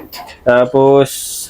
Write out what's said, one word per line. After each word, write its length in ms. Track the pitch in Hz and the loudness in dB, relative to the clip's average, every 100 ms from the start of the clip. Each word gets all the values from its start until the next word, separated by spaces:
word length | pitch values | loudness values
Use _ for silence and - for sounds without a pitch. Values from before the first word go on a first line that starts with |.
| - - - - | -18 -20 -20 -6
Tapos, 680 | 127 123 123 135 135 139 135 - - - | 0 2 2 2 4 4 2 -4 -12 -14